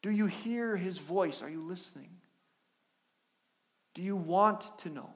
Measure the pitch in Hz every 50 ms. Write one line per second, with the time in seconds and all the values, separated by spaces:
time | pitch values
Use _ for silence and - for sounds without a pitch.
0 | - 202 214 208 214 190 - - - 226 233 240 233 226 214 185 180 190 180 147
1 | 151 147 175 196 185 160 143 - - 143 156 160 160 165 185 180 - - - 139
2 | 135 - 175 180 _ _ _ _ _ _ _ _ _ _ _ _ _ _ _ _
3 | _ _ _ _ _ _ _ _ _ _ _ _ _ _ _ _ _ _ _ 165
4 | 180 196 202 190 170 160 170 190 208 214 208 208 - - - - - 175 151 131
5 | - - -